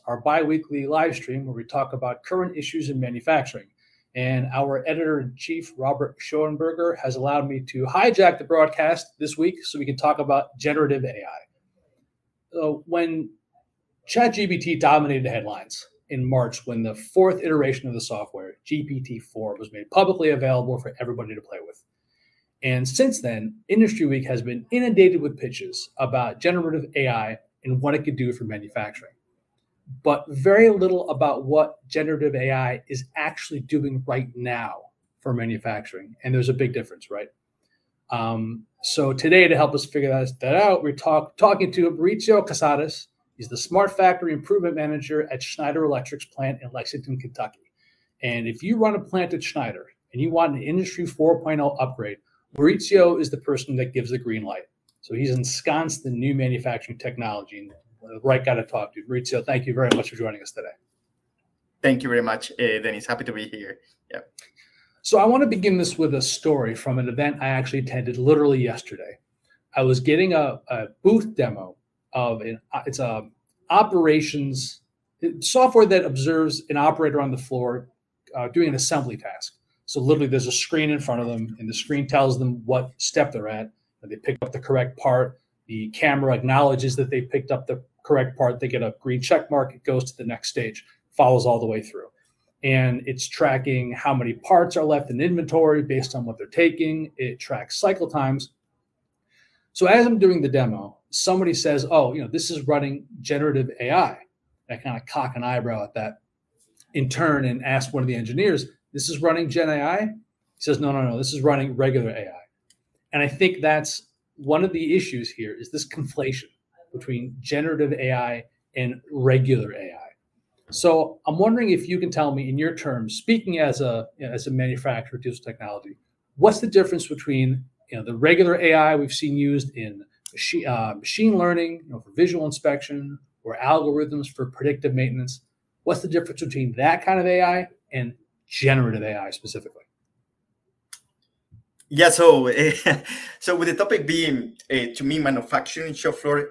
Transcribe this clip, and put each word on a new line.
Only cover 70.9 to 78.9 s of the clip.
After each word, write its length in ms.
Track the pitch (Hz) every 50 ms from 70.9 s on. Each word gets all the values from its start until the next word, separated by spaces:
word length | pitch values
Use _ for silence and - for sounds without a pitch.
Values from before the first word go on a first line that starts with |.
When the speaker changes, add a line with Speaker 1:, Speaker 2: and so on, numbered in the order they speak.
| - _ -
Speaker 1:
booth 320 | 190 226 226 208 - -
demo 400 | - 127 113 101 98 95 92 - _ _ _ _ _ _ _
of 280 | - 127 123 120 113 110
an, 200 | 107 113 113 113 _ _
uh, 100 | - 131 -
it's 140 | 147 131 139
a 300 | 131 120 113 110 107 - _ _ _ _ _ _ _ -
operations, 1080 | 170 202 220 214 196 175 165 156 151 156 147 - - 147 139 139 131 131 - - - - _ _ _ _ _ _ _ _
it's 280 | 165 165 - - - -
software 340 | - 262 254 247 - 226 214
that 180 | 190 190 180 180
observes 580 | - 131 131 135 160 160 160 160 151 127 - - -
an 100 | 147 147
operator 420 | 143 156 156 160 160 147 143 147
on 100 | 139 135
the 80 | 127 127
floor, 520 | - - 131 123 123 123 123 127 127 - _ _ _ _ _ _ _ _ -
uh, 140 | 127 123 123
doing 220 | 123 170 170 151
an 40 | 135
assembly 420 | 131 - -